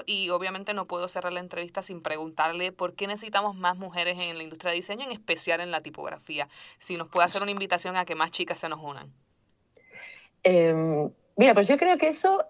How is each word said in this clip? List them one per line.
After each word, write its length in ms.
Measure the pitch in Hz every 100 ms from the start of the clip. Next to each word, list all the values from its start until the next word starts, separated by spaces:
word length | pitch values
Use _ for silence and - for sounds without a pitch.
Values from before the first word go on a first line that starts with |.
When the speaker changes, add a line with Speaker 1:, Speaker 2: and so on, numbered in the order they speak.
| -
Speaker 1:
y 240 | 202 185
obviamente 460 | 175 185 190 196 208
no 100 | 180
puedo 220 | 175 180
cerrar 260 | 185 180
la 60 | 180
entrevista 420 | 180 175 175 196
sin 200 | 185 175
preguntarle 720 | 165 156 160 156 156 170 180
por 220 | 185 180
qué 140 | - 196
necesitamos 480 | 208 220 202 208 190
más 220 | 185 185
mujeres 420 | 190 175 175 180
en 180 | 175 165
la 60 |
industria 260 | 160 160 180
de 60 | 175
diseño, 300 | 180 214 269
en 60 |
especial 480 | 233 - 165 - 170
en 120 | 175
la 100 | 165
tipografía. 680 | 151 - - - - 151 143 - - -
Si 200 | - 175
nos 120 | 165
puede 160 | 180 175
hacer 160 | 190
una 80 | 202
invitación 460 | 202 196 180 185 185
a 100 | 175
que 80 |
más 160 | 160 160
chicas 300 | - 165 170
se 100 | 165
nos 100 | 156
unan. 320 | 151 139 139 - _ _ _ _ _ _ _ - - - - _
Speaker 2:
Em, 680 | 185 180 165 160 160 151 147 - _ -
mira, 200 | 254 208
pues 120 | 202
yo 100 | 285
creo 200 | 349 359
que 100 | 311
eso 380 | 302 381 392 -